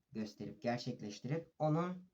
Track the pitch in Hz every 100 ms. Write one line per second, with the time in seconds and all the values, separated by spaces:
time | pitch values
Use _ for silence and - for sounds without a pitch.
0 | _ 110 104 - 104 - 120 120 127 110
1 | 104 - 123 - - - 151 160 180 185
2 | -